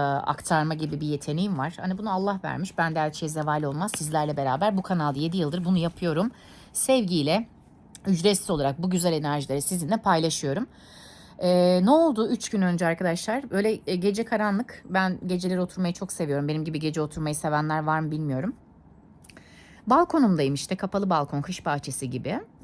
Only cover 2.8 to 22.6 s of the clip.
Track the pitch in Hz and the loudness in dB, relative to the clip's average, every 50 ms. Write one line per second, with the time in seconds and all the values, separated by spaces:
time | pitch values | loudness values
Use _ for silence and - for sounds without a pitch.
2.8 | 165 160 160 160 156 156 151 - 165 151 156 156 147 151 151 151 151 143 139 151 | -2 0 0 0 0 -2 -2 -4 -6 -6 -4 -2 -2 0 0 0 0 -2 -2 -2
3.8 | 190 214 - - 156 151 165 156 151 151 147 143 139 131 127 151 196 220 202 190 | -4 -4 -4 -4 -4 -2 0 0 0 0 0 0 0 0 0 2 2 2 0 0
4.8 | 185 - 185 165 151 147 135 139 156 165 175 190 160 143 156 185 170 180 190 170 | 0 0 0 0 0 0 0 0 -2 -2 0 0 0 -2 -2 -2 0 2 2 2
5.8 | 165 165 - - 180 170 151 165 208 262 - - - - - - - - - - | 2 0 -2 -2 -2 0 0 0 0 -2 -4 -8 -18 -20 -20 -20 -16 -8 -4 -2
6.8 | - - 262 254 214 170 180 156 139 147 170 220 233 - - - - - - - | 2 4 4 4 4 2 0 0 2 2 2 0 -2 -4 -12 -20 -20 -20 -20 -20
7.8 | - - - - - 196 190 160 170 208 202 - - - 175 147 135 139 135 160 | -20 -20 -20 -6 0 0 2 4 4 4 2 2 0 -2 0 0 0 0 0 -2
8.8 | 175 185 185 175 170 175 160 151 147 143 147 147 135 - 135 143 139 - 185 175 | -2 0 0 2 2 2 0 0 0 -2 -2 -2 -2 -2 -4 -2 -2 -2 -2 -2
9.8 | 160 147 220 226 - 202 175 160 165 160 - - - 139 139 190 269 - - - | -2 -2 -2 0 2 2 2 4 2 0 -2 -2 -2 -2 -2 -4 -4 -6 -10 -18
10.8 | - - - - - - - - - - - - - 180 180 180 180 180 180 180 | -20 -20 -20 -20 -20 -20 -20 -20 -20 -20 -8 -2 2 4 4 6 6 6 6 6
11.8 | 185 226 294 320 330 320 233 220 226 196 240 - - - 220 202 185 180 175 170 | 6 6 6 6 6 6 4 2 0 0 -2 -2 -4 -2 0 0 2 2 2 2
12.8 | 180 165 165 - 190 170 170 175 - 214 226 269 277 233 - 196 202 220 220 - | 0 0 0 0 0 0 0 -2 -2 -4 -4 -4 -4 -4 -2 0 0 0 0 -2
13.8 | - - 185 180 185 208 196 220 226 - 233 208 214 208 196 208 247 - - - | -2 -4 -2 0 0 0 0 0 -2 -2 0 0 0 2 0 0 -2 -4 -10 -18
14.8 | - - 180 190 190 185 185 - - 180 185 175 185 180 185 180 180 180 - 185 | -8 -4 0 0 0 0 0 -2 -4 -2 -2 -2 0 0 0 0 -2 -2 -2 -2
15.8 | 185 170 175 - 196 185 - - 165 147 139 143 143 147 151 156 156 160 156 147 | -2 -2 -2 -4 -8 -8 -6 -4 -2 -2 0 0 0 -2 -2 -2 -4 -4 -4 -4
16.8 | 156 156 151 160 151 151 - 160 156 151 151 - - 156 151 151 151 156 156 156 | -2 -2 -2 -2 -4 -4 -4 -4 -4 -4 -4 -2 -2 0 0 0 0 0 0 0
17.8 | 151 156 156 156 160 147 151 156 156 143 131 127 175 233 - - - - - - | 0 0 0 0 0 -2 -2 -4 -2 -2 -2 -2 -2 -4 -6 -8 -14 -20 -20 -20
18.8 | - - - - - - - - - - - - - - - - - - - - | -20 -20 -20 -20 -20 -20 -20 -20 -20 -20 -20 -20 -20 -20 -20 -20 -20 -20 -20 -6
19.8 | - - 254 320 349 - - 320 262 202 180 151 139 135 143 135 - - 190 - | 0 4 4 6 6 4 4 4 4 4 4 4 2 2 0 -2 -4 -6 -6 -4
20.8 | 196 190 - 196 202 190 170 151 143 - 147 143 147 185 185 - - 160 147 139 | -4 -4 -2 -2 0 2 2 2 0 0 -2 -4 -4 -4 -6 -6 -4 -2 -2 -2
21.8 | - 143 131 - 139 123 123 123 - 143 202 294 453 - _ - | -4 -6 -8 -8 -6 -6 -6 -6 -6 -6 -6 -6 -8 -12 _ -12